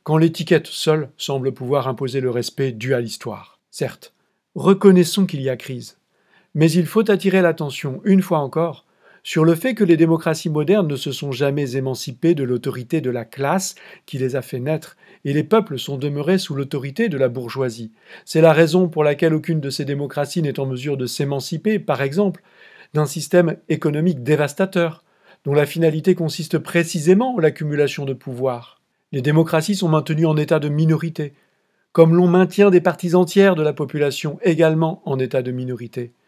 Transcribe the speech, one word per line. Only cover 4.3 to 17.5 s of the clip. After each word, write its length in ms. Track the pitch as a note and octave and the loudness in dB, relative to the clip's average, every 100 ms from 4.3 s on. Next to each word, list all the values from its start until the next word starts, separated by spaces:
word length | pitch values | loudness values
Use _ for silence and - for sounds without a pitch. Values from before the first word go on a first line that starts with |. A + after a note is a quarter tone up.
| _ _ | _ _
reconnaissons 720 | - D#3+ G3 G3+ F3+ E3+ G3+ | -2 2 6 6 6 4 0
qu'il 160 | F#3+ C#3+ | -2 -2
y 80 | C3 | -6
a 60 | |
crise, 420 | B2 - B2 A#2 _ _ _ _ _ _ | -6 -8 -12 -12 _ _ _ _ _ _
mais 140 | D3 D#3+ | 2 2
il 160 | F3 | 4
faut 240 | D#3+ A3 A3 | 2 0 2
attirer 320 | F#3+ F#3+ F#3+ | 0 2 2
l'attention, 600 | E3+ E3 D3 - C#3+ E3+ | 2 0 -6 -6 -8 -4
une 180 | G#3 F#3+ | 2 2
fois 180 | - D#3+ | 4 0
encore, 460 | C3+ D#3+ E3+ D3+ _ _ _ _ | 0 -2 -4 -6 _ _ _ _
sur 200 | - D#3+ | -4 2
le 100 | D#3+ | 4
fait 180 | E3 B3+ | 4 0
que 100 | A3 | 0
les 100 | F#3 | 4
démocraties 540 | D#3+ D#3+ E3 E3 D#3 E3+ | 4 4 2 0 -4 -2
modernes 380 | D3+ D3+ G#3 D#3 | -2 2 2 0
ne 100 | C3+ | -4
se 160 | C#3+ | -6
sont 180 | C3 C#3+ | -8 -6
jamais 460 | B2+ C#3+ C#3+ C3+ C3 | -2 -2 -2 -2 -4
émancipées 580 | C3 B2 - A#2+ E3 | -4 -6 -10 -2 0
de 80 | D#3 | 0
l'autorité 560 | B2 B2 C3+ B2 A#2+ D#3+ | 0 -2 -4 -8 -6 -4
de 100 | B2+ | -4
la 140 | A#2+ | -6
classe 520 | A2+ - - - - - - - | -8 -6 -2 -2 -4 -12 -20 -20
qui 120 | - C3+ | -12 -6
les 180 | C3 | -4
a 60 | B2+ | -4
fait 180 | - B2+ | -8 -8
naître, 380 | C3+ D#3+ - _ _ _ | -4 -6 -6 _ _ _
et 80 | C#3+ | -4
les 140 | D3+ | -4
peuples 340 | - A3 A3 C3 | 2 0 0 -8
sont 180 | - C#3 | -8 -6
demeurés 400 | D3 C#3+ D3 F#3+ | -6 -4 -2 -2
sous 160 | - | -2
l'autorité 540 | C#3 C#3 C#3+ C3+ C#3 A3+ | -6 -6 -6 -8 -4 -4
de 100 | C#3 | 0
la 120 | B2+ | -2
bourgeoisie. 640 | B2 A#2 | -2 -8